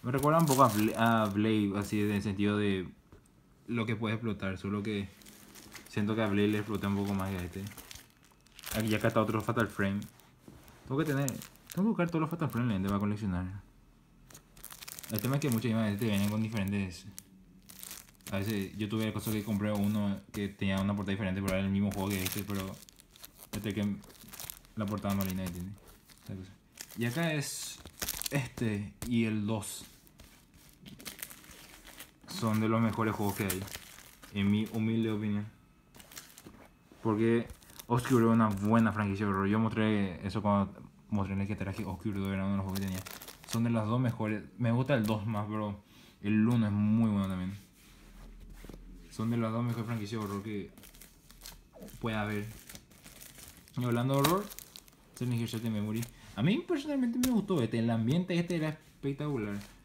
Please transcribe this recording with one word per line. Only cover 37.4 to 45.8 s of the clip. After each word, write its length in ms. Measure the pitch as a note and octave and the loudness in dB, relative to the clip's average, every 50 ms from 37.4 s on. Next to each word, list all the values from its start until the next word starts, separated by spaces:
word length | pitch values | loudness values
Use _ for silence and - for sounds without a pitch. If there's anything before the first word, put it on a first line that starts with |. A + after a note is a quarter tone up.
| A2+ - - - - - - - - | 0 -4 -12 -18 -20 -20 -20 -18 -2
Obscure 380 | - A#2+ B2 A#2+ - C3 A#2+ A#2 | 0 0 0 4 4 6 6 8
es 60 | A2+ | 6
una 180 | A2+ A#2 A2+ G#2+ | 6 6 6 4
buena 420 | G2+ G2 G2+ G#2 A2+ A#2 A2+ G#2+ | 2 2 2 4 6 6 6 4
franquicia 340 | F#2+ G#2 G#2+ G2+ F#2+ G2 G#2+ | 2 2 0 0 0 0 0
de 60 | G2+ | 2
horror. 160 | F#2+ G2 G2 | 2 2 4
Yo 100 | G2 G#2+ | 4 4
mostré 720 | A2 A2+ A2 G#2+ G#2+ A2 G#2+ G#2+ G#2 G2 F#2+ E2+ C2+ - | 4 4 2 2 2 4 4 4 2 2 0 -2 -4 -6
eso 140 | G2+ F#2 A2 | -4 -4 0
cuando 320 | G2+ G#2 G2+ G2+ G2 - - - - - - - - - | 2 4 4 4 4 2 -2 -14 -18 -20 -20 -20 -6 -2
mostré 240 | G#2+ G2+ G2 F#2 G2 | 0 0 0 0 0
en 80 | G2 | -2
el 60 | G2 | -2
que 80 | G2+ G#2+ | -2 -4
traje 300 | - G2 G2 F#2+ G#2+ G#2 | -4 -4 -6 -4 -4 -6
Obscure 340 | - F#2+ F2 - A2 G2 G2 | -6 -6 -4 -4 -4 -2 0
dos, 80 | G2 | -2
era 160 | G2 G2 F#2+ F#2+ | 0 0 0 0
uno 80 | G2 | 0
de 60 | G2+ | 0
los 80 | G2 F#2+ | 0 -2
juegos 160 | F#2+ F#2+ G2 | -2 -2 -2
que 40 | G2 | -2
tenía. 160 | F#2+ F#2 F#2 - - - - - - - - - - | -2 -4 -4 -6 -10 -14 -14 -14 -16 -18 -18 -8 -4
Son 140 | - A#2 A2+ | 0 0 2
de 60 | A#2 | 2
las 180 | A#2 A2+ G#2+ | 2 2 2
dos 140 | G#2 A#2 B2+ | 2 2 2
mejores. 420 | C3 B2 A#2+ - A2+ G#2+ G#2+ G#2 - - - | 2 0 0 0 -2 -2 -2 -4 -6 -10 -4
Me 160 | - B2 A#2 A#2 | 0 2 2 4
gusta 220 | B2 C3 - C#3 | 2 2 2 2
el 100 | A#2 G#2+ | 2 4
dos 200 | G#2+ A2 G#2 G2+ | 2 0 0 0
más, 220 | A2+ A2 G#2 G#2 G#2 | -2 -2 -2 -2 -2
pero 320 | G#2+ G#2+ G#2+ G#2 G2 G2 | -2 -2 -2 -4 -4 -8